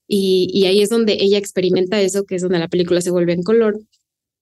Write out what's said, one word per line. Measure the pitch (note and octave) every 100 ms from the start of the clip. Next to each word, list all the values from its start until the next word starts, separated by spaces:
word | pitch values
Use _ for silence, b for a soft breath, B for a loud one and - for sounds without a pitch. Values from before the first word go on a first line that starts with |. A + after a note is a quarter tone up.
| -
y, | G3+ F#3+ F#3 F3+
y | G3 F#3
ahí | G3
es | G#3
donde | A#3 A3 G3
ella | G3 G3+
experimenta | G3+ - F3+ F3+ F3+ G#3+
eso, | F#3+ G3 G3
que | F#3
es |
donde | F3+ F3+
la | E3
película | F3+ F3 F3
se | F3+
vuelve | F3+ F3
en | F3
color. | F3 A#3 A3 G#3 - _ _ _ _ _